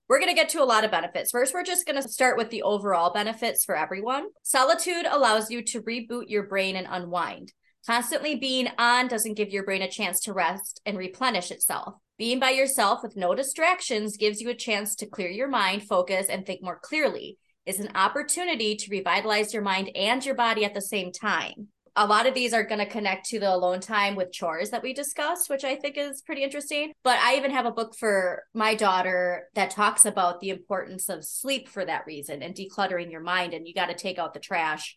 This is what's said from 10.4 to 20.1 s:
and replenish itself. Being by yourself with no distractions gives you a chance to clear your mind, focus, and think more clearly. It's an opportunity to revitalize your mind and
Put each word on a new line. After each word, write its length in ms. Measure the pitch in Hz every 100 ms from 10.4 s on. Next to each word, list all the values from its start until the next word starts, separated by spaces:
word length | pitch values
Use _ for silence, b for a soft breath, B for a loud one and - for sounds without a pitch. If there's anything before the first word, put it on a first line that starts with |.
| 170 190 - - -
and 100 | 196
replenish 540 | 185 190 254 202 175
itself. 440 | - - 175 - - _ -
Being 200 | 226 254
by 120 | 262
yourself 500 | 262 269 262 202 240
with 140 | 226 196
no 180 | 180
distractions 840 | 208 277 - 330 359 - 220 214 208
gives 240 | 214 208
you 80 | 233
a 60 |
chance 400 | 240 - 208 208
to 120 | - 202
clear 220 | - 180
your 200 | 196 277
mind, 340 | 247 190 202 202
focus, 400 | 190 180 190 185
and 180 | 185 190
think 160 | 185
more 160 | 185 170
clearly. 560 | - 311 269 127 - - _ _ -
It's 140 | 190
an 100 | 214 -
opportunity 800 | 202 285 294 - 359 294 214 214
to 140 | -
revitalize 600 | 196 175 185 214 208 214
your 100 | 226
mind 280 | 202 190 196 -
and 280 | 196